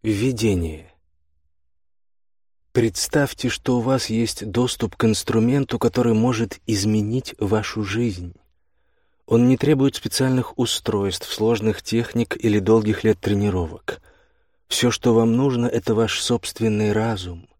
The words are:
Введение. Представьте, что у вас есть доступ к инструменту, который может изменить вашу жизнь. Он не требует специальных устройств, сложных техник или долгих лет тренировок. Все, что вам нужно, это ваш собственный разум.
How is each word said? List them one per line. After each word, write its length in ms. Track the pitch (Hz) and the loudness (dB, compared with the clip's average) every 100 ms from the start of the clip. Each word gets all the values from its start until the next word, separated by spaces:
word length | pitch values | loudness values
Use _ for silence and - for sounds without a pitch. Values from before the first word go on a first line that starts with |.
Введение. 920 | 107 101 127 120 110 92 82 76 - _ _ _ _ _ _ _ _ _ _ _ _ _ _ _ _ _ _ | -2 -2 -2 0 0 0 -2 -8 -18 _ _ _ _ _ _ _ _ _ _ _ _ _ _ _ _ _ _
Представьте, 800 | - 113 - - 151 139 - 123 | 0 0 -2 -2 0 -2 -2 -6
что 300 | - - 123 | -4 -2 0
у 20 | |
вас 280 | 117 135 - | 2 0 0
есть 400 | 110 117 - 107 | -2 -2 -4 -4
доступ 460 | 107 123 - 110 - | -2 -2 -2 -6 0
к 80 | |
инструменту, 760 | 113 107 - 113 113 139 135 - | 0 2 0 0 2 2 0 0
который 360 | 117 123 120 | 0 2 2
может 480 | 110 120 113 117 - - | 2 2 0 -4 -6 -4
изменить 720 | 104 104 107 104 123 - - | -2 0 0 0 -4 -6 -6
вашу 460 | 101 107 107 110 | 0 0 -2 -6
жизнь. 500 | 101 110 120 92 90 - _ _ _ _ _ _ _ _ - | -4 -2 -2 -4 -12 -16 _ _ _ _ _ _ _ _ 0
Он 240 | 117 123 | 4 6
не 80 | 131 | 4
требует 400 | 147 147 139 - | 4 4 2 0
специальных 600 | - - 131 127 117 - | -6 -2 2 2 -2 -2
устройств, 720 | 120 - - 104 98 92 - | -2 -2 -2 0 0 -4 -8
сложных 520 | - 110 113 110 104 | -2 0 2 0 -2
техник 560 | - 113 117 117 113 - | -2 -2 -2 -2 -4 -2
или 180 | 117 104 | 2 2
долгих 440 | 95 113 107 104 | 4 4 4 0
лет 160 | 110 104 | 0 0
тренировок. 800 | - 101 104 92 82 85 - - _ _ _ _ _ _ _ | 0 0 0 0 -4 -8 -12 -12 _ _ _ _ _ _ _
Все, 200 | - 120 | 0 0
что 240 | - 123 | 2 2
вам 220 | 113 113 117 | 4 4 2
нужно, 300 | 139 123 120 | 2 2 0
это 280 | 117 - | -2 0
ваш 280 | 110 113 - | 0 0 -2
собственный 720 | - 240 - - 220 107 214 | -2 -2 -4 -4 -2 0 0
разум. 560 | 214 220 - 90 85 - _ | 0 0 -4 -8 -14 -18 _